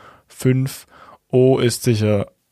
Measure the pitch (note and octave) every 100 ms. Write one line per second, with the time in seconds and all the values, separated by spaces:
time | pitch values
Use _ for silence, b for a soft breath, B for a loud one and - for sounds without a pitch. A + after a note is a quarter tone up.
0 | B B _ - C3 C3 C3 - - B
1 | B B _ B2+ C3 C3 B2 - B2+ G#2+
2 | G#2+ G2+ - _ _